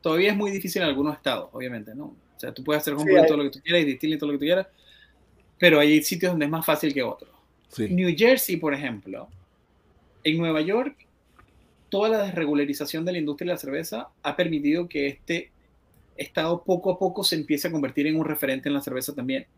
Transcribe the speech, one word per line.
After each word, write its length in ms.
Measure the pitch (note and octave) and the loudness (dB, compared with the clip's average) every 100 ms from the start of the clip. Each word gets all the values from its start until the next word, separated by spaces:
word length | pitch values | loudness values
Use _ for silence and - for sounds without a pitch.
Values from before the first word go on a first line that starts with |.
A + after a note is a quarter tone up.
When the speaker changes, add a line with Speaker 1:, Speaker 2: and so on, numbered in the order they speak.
Speaker 1:
todavía 300 | E3+ D#3+ G3 | 0 2 2
es 60 | G#3 | 2
muy 140 | G#3 | -2
difícil 320 | G3 F#3+ F#3+ | -4 -4 -2
en 60 | E3 | 0
algunos 280 | C3+ D3 D3 | 0 -2 -2
estados, 320 | C#3+ A2+ - | -4 -4 -6
obviamente, 420 | B2 B2+ A#2 G#2 | -10 -10 -10 -12
¿no? 100 | A2 D3+ - _ _ | -14 -16 -18 _ _
O 40 | |
sea, 120 | B2 | -12
tú 100 | A#2 | -8
puedes 200 | C3+ D3+ | -2 0
hacer 120 | D3+ | 0
Speaker 2:
Sí, 60 | C#3+ | -2
Speaker 1:
homebrewing 220 | D#3 D#3 | 6 8
Speaker 2:
hay 40 | D#3+ | 8
Speaker 1:
todo 100 | D3 | 6
lo 60 | |
que 60 | C#3+ | 0
tú 100 | - | -6
quieras 180 | E3 F3 | 0 2
y 20 | D3+ | 2
distilling 320 | C3 D#3 D3+ | -2 -4 -2
todo 80 | D3 | -2
lo 40 | |
que 40 | C#3+ | -2
tú 60 | |
quieras, 220 | D3 F#3 F#3+ _ _ - - _ _ _ _ _ | 0 0 0 _ _ -20 -20 _ _ _ _ _
pero 220 | F3+ D#3 | 6 8
hay 220 | D3 D3+ | 8 6
sitios 300 | D3 E3+ F3+ | 4 0 0
donde 120 | E3+ | 0
es 60 | C#3+ | -2
más 160 | D#3+ D#3 | -2 0
fácil 260 | D3+ D#3 | 0 0
que 100 | C3+ | -2
otros. 280 | A#2 - - _ _ _ _ | -4 -6 -16 _ _ _ _
Speaker 3:
Sí. 200 | - G#2 | -6 -2
Speaker 1:
New 240 | F3+ F#3 D#3+ | 2 2 4
Jersey, 400 | A3+ B3+ - E3 | 4 4 2 -2
por 160 | D#3 | -2
ejemplo, 540 | C#3 C#3 G#2+ F#2+ F#2+ - - _ _ _ _ _ _ _ _ | -4 -6 -10 -12 -14 -14 -20 _ _ _ _ _ _ _ _
en 140 | D#3+ D#3+ | -2 0
Nueva 220 | E3 D#3 | 0 0
York, 340 | D#3+ G#3+ C#4 - _ _ _ _ _ _ _ _ _ | 0 0 -2 -8 _ _ _ _ _ _ _ _ _
toda 200 | G3 G#3+ | 0 2
la 120 | A3 | 0
desregularización 800 | G3 E3+ D3+ D3 C#3+ C#3+ C#3+ D#3+ | 0 -2 0 0 0 -2 -6 -4
de 80 | E3+ | -4
la 60 | F3+ | -2
industria 300 | D3 D3 F3 | -4 -4 -4
de 40 | |
la 40 | E3+ | -4
cerveza 480 | C#3 C#3+ E3 A3 - _ | -4 -6 -6 -10 -12 _
ha 140 | D3 D3 | -6 -2
permitido 520 | F3 D#3 C#3+ D#3+ F3 | 0 0 0 0 -2
que 180 | D3+ C#3 | -4 -4
este 440 | - - E3+ - _ _ _ _ _ _ - | -6 -6 -6 -6 _ _ _ _ _ _ -14
estado 460 | - - D#3+ F3 | -6 -2 0 -2
poco 300 | F3+ F3+ F#3+ | 0 0 0
a 60 | F3+ | 0
poco 260 | F#3+ F3+ | -2 0
se 100 | F#3+ D#3+ | -2 -2
empiece 320 | D3 D3 F3 | -2 -2 -2
a 20 | |
convertir 340 | D#3+ C3+ C3+ D3 | -2 -4 -2 0
en 100 | D#3 | 0
un 60 | D#3 | -2
referente 420 | D3+ C#3 C3 C#3 | -2 -2 -2 -2
en 60 | |
la 80 | C#3+ | -4
cerveza 320 | C#3 B2+ B2+ | -4 -6 -8
también 320 | C3+ C3 C3+ - | -8 -6 -6 -8